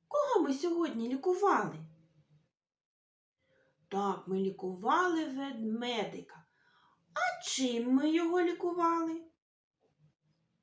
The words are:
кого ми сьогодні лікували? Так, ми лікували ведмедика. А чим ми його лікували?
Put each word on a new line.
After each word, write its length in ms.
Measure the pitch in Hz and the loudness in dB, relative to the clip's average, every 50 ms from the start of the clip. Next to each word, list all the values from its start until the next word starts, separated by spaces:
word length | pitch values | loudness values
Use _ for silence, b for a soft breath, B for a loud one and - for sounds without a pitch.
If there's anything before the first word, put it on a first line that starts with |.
| _ - | _ -6
кого 320 | - 587 571 571 494 392 | -2 2 8 10 10 10
ми 140 | 302 269 269 | 8 6 0
сьогодні 540 | 269 - 349 339 339 330 294 220 226 226 240 | 0 0 0 2 2 0 -2 -2 -4 -2 -2
лікували? 680 | 262 277 - 370 359 370 403 392 311 226 208 160 - - - - - - _ _ _ _ _ _ _ _ _ _ _ _ _ _ _ _ _ _ _ _ _ _ _ _ _ _ _ _ _ _ _ _ _ _ _ _ _ - | -2 0 2 2 2 4 6 6 6 4 2 -2 -6 -10 -14 -18 -20 -20 _ _ _ _ _ _ _ _ _ _ _ _ _ _ _ _ _ _ _ _ _ _ _ _ _ _ _ _ _ _ _ _ _ _ _ _ _ -8
Так, 400 | 196 196 202 196 185 180 - 180 | -6 -4 -4 -4 -4 -6 -6 -6
ми 100 | 190 190 | -4 -4
лікували 840 | 196 190 180 - 190 185 185 180 196 247 294 339 359 359 330 320 311 | -4 -4 -6 -8 -10 -10 -10 -6 -2 0 0 0 0 0 -2 -2 -4
ведмедика. 1200 | 277 262 262 277 277 262 226 220 220 220 233 240 240 240 220 190 165 170 185 87 - - - - b b b b b b b b b b b b _ - | -6 -8 -8 -8 -10 -10 -8 -6 -6 -6 -6 -6 -6 -6 -6 -6 -8 -8 -14 -18 -18 -20 -20 -20 b b b b b b b b b b b b _ -6
А 280 | 587 698 719 719 - - | -4 -4 -4 -4 -6 -10
чим 480 | - - - 262 247 240 233 240 247 | -8 -6 -4 -2 -2 -2 -2 -2 0
ми 180 | 262 277 294 311 | 0 0 2 2
його 320 | 311 339 339 330 349 359 | 0 0 0 0 0 0
лікували? 800 | 349 349 349 - - 349 349 349 339 339 339 330 330 330 330 330 - - _ _ _ _ _ _ _ _ _ _ _ _ _ _ _ _ _ _ _ _ _ _ _ _ _ _ | 0 -2 -2 -4 -6 -6 -4 -2 -2 0 0 -2 -4 -6 -8 -10 -12 -16 _ _ _ _ _ _ _ _ _ _ _ _ _ _ _ _ _ _ _ _ _ _ _ _ _ _